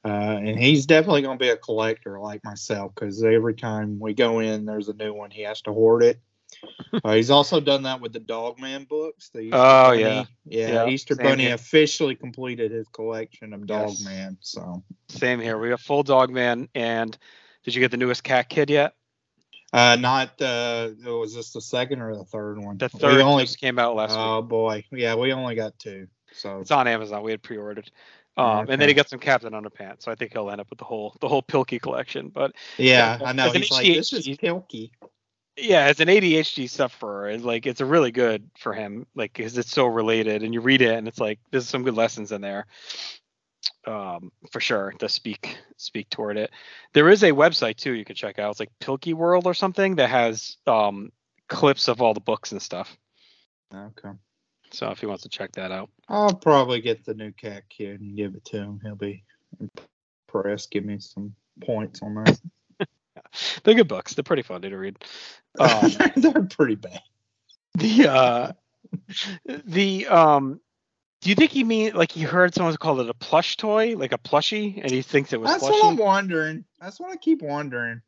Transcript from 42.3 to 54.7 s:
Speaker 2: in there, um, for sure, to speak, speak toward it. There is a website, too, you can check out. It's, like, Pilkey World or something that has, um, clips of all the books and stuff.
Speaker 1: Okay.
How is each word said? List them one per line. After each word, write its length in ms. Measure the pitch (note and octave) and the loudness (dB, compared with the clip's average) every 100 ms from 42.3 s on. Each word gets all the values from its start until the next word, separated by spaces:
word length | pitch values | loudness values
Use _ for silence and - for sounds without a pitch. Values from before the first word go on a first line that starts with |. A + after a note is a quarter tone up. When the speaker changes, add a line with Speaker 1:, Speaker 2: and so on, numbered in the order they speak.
Speaker 2:
in 80 | G#2 | -10
there, 260 | G2+ G2 G#2 - - - - - _ _ _ _ - _ - | -8 -10 -12 -20 -18 -14 -14 -18 _ _ _ _ -12 _ -12
um, 440 | G#2+ F#2+ F2 F2+ _ - | -10 -10 -12 -16 _ -14
for 100 | A#2+ | -8
sure, 320 | - A2 G2 F2 | -2 -2 -4 -8
to 100 | G#2+ | -6
speak, 480 | - A2 G#2 - - _ _ | -6 -8 -12 -14 -16 _ _
speak 340 | - A2 G2 | -14 -12 -12
toward 260 | - G#2+ G#2 | -10 -6 -6
it. 140 | A2+ - - - _ | -6 -10 -20 -20 _
There 160 | D3 D#3 | 4 6
is 140 | G3+ | 8
a 80 | G3 | 6
website, 440 | C#3+ D#3+ D#3 A#2 A2 | 6 4 4 -4 -4
too, 160 | C#3 | -6
you 120 | A#2 | -6
can 120 | G#2 G2+ | -8 -12
check 220 | G#2+ G2 | -10 -6
out. 120 | G#2 | -6
It's, 80 | G#2 | -6
like, 100 | G#2+ _ | -10 _
Pilkey 340 | - C3+ E3+ | -8 -6 -6
World 320 | D#3+ E3+ F3+ F3+ | -2 2 2 2
or 80 | |
something 420 | E3+ F#3+ F#3 F#3+ F3 | -2 -4 0 0 2
that 140 | B2 | 2
has, 460 | B2 A#2 A2 - - - | 2 0 -2 -12 -6 0
um, 440 | A2 G#2 G2+ G2+ _ _ _ - | 2 2 -2 -16 _ _ _ -14
clips 400 | - C#3+ C3+ - | 0 2 2 -2
of 120 | A#2+ | 2
all 120 | A#2+ | 0
the 60 | G#2+ | 0
books 320 | A2 G#2+ - | -4 -6 -6
and 80 | G2+ | -12
stuff. 360 | - F2+ F#2+ - _ _ _ _ _ _ _ | -10 -12 -12 -18 _ _ _ _ _ _ _
Speaker 1:
Okay. 360 | G2 G2+ A2 G2+ F#2+ _ _ _ _ _ | -20 -20 -20 -20 -20 _ _ _ _ _